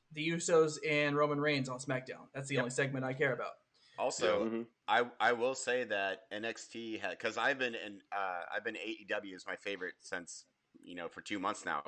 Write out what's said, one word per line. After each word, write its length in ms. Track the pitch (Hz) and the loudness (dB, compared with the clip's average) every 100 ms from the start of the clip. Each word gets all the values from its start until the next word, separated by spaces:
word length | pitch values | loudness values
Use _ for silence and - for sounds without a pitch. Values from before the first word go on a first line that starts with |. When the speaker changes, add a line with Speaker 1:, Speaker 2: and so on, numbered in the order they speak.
| _ | _
Speaker 1:
the 160 | 156 160 | -2 0
Usos 480 | 170 170 165 156 147 156 | 2 6 8 6 4 2
and 280 | 147 147 143 | 4 4 4
Roman 220 | 147 147 | 4 4
Reigns 300 | 151 143 131 | 4 2 0
on 100 | 127 | -4
SmackDown. 480 | 143 127 127 - - | -2 -4 -4 -12 -10
That's 140 | 139 135 | -10 -2
the 60 | 135 | 0
Speaker 2:
Yep. 60 | |
Speaker 1:
only 80 | 120 | 0
segment 320 | 123 139 135 131 | 2 0 0 -2
I 80 | |
care 200 | 135 143 | 2 2
about. 200 | 117 104 - _ _ _ - | 2 -4 -10 _ _ _ -2
Speaker 2:
Also, 460 | 123 - 110 107 | -2 2 4 4
Speaker 3:
Yeah. 20 | 113 | 2
Mm-hmm. 120 | 113 117 _ - | -2 -6 _ 2
Speaker 2:
I, 180 | 113 123 - | 2 2 2
I 140 | 110 | 4
will 220 | 120 123 131 | 4 2 0
say 300 | - 123 113 | 0 0 0
that 360 | 101 98 95 - | 0 0 -2 -8
N 140 | 104 113 | -6 -6
X 220 | 110 - | -6 -10
T 300 | 117 113 104 | -10 -8 -6
ha-, 180 | 98 87 | -6 -2
'cause 180 | 113 110 | -2 2
I've 200 | 123 139 | 2 2
been 160 | 123 113 | -2 -4
in, 260 | 104 98 - 98 | -10 -12 -8 -6
uh, 260 | 95 90 87 104 | -4 -4 -4 -6
I've 80 | |
been 120 | 110 104 | -4 -6
A 80 | 104 | -6
E 180 | 107 98 | -8 -4
W 260 | 104 101 92 | -4 -4 -12
is 100 | 98 | -8
my 80 | 90 | -6
favorite 400 | 101 98 90 - | -4 -6 -6 -10
since, 440 | - 92 82 - - _ _ - | -8 -8 -8 -14 -18 _ _ -20
you 100 | - 87 | -14 -8
know, 120 | 85 | -8
for 120 | - | -8
two 180 | - 101 | -6 -2
months 260 | 95 104 90 | -2 -2 -2
now. 180 | 76 | -4